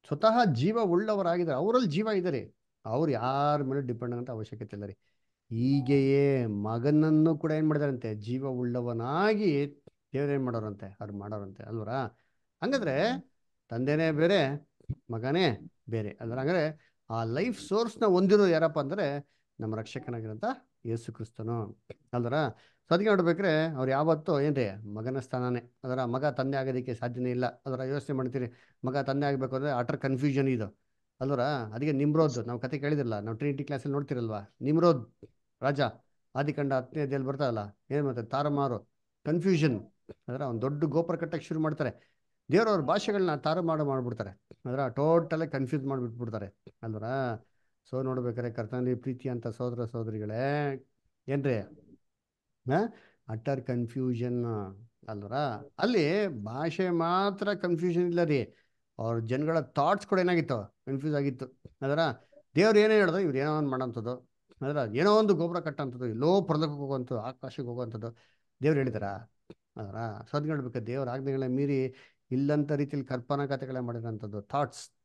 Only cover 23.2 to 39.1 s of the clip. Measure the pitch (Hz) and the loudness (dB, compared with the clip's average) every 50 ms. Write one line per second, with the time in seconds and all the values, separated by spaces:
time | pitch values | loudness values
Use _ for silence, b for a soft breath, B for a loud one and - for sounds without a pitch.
23.2 | 175 170 165 170 196 185 156 156 160 165 156 131 131 131 131 139 151 160 160 156 | 4 2 2 2 2 2 2 2 2 0 -2 -2 0 2 2 2 4 4 2 2
24.2 | 156 - 160 139 143 156 143 135 120 101 95 101 113 101 104 110 110 127 131 135 | 2 0 2 2 2 2 2 2 0 -2 -4 -8 -12 -10 -10 -6 -6 -4 -4 -6
25.2 | 127 - - 127 123 123 123 120 120 - _ _ - 127 127 135 127 120 120 127 | -6 -4 -4 -4 -2 -2 -2 -4 -4 -10 _ _ -6 -4 -2 -2 -2 -2 -2 0
26.2 | 143 147 127 135 131 135 139 135 131 135 127 127 127 131 117 - - 123 120 123 | -2 -2 -2 0 -2 -2 -2 -2 -2 -2 -2 -2 -4 -4 -6 -4 -6 -6 -4 -2
27.2 | 127 127 123 123 127 120 - - _ 135 131 131 131 131 143 143 139 - 143 127 | -2 -2 0 0 -2 -2 -4 -8 _ -8 -6 -4 -4 -4 -4 -4 -4 -4 -4 -2
28.2 | 127 123 123 135 123 117 b b b b b b - 123 127 143 135 139 139 143 | -2 -2 -2 -4 -4 -4 b b b b b b -6 -2 -2 -2 -2 0 0 0
29.2 | 143 143 139 131 131 123 135 131 139 151 127 120 123 - - 127 - 135 135 123 | 0 0 0 0 -2 -2 -2 -2 -2 0 0 0 0 -2 -4 -2 0 -2 0 2
30.2 | 139 147 131 139 135 135 127 113 107 98 - _ _ _ _ _ _ _ _ _ | 2 2 2 2 2 2 2 0 -2 -6 -8 _ _ _ _ _ _ _ _ _
31.2 | 131 135 143 123 120 143 151 131 113 107 107 120 143 156 147 135 143 151 151 160 | -2 -2 0 0 0 0 0 -2 -4 -6 -6 -2 -2 0 2 2 2 4 4 4
32.2 | 160 147 120 120 110 117 123 110 135 127 156 139 139 147 151 143 131 117 107 101 | 4 4 2 -2 -4 -4 -4 -4 -4 -4 -4 -4 -2 0 0 0 0 -2 -2 -4
33.2 | 104 110 113 113 139 143 139 139 139 - 143 127 - 143 139 143 143 - 139 123 | -4 -6 -4 -2 -2 -2 -2 -2 -4 -6 -6 -4 -4 -2 -2 -2 -2 -2 -4 -4
34.2 | 117 113 107 104 104 - _ _ 123 139 151 165 170 175 160 127 110 - _ _ | -2 -4 -4 -6 -8 -12 _ _ 0 2 4 6 6 6 6 4 0 -10 _ _
35.2 | - _ _ _ _ _ _ _ 123 139 143 139 139 113 - - _ _ _ _ | -20 _ _ _ _ _ _ _ -2 0 2 2 0 0 -2 -8 _ _ _ _
36.2 | _ _ _ 131 143 147 131 151 143 139 135 131 123 - - 156 147 131 139 139 | _ _ _ -2 -2 -2 -2 -2 0 0 0 -2 -2 -4 -4 -4 -2 -2 -2 -2
37.2 | 131 131 139 139 147 127 113 110 101 101 - _ _ _ 135 147 147 135 120 120 | -2 -2 -2 0 0 0 0 -2 -6 -8 -12 _ _ _ -2 0 0 0 -2 -4
38.2 | 113 117 - 135 147 151 143 143 139 135 120 101 - _ _ _ _ _ | -4 -2 -2 0 2 2 2 2 2 0 -2 -4 -6 _ _ _ _ _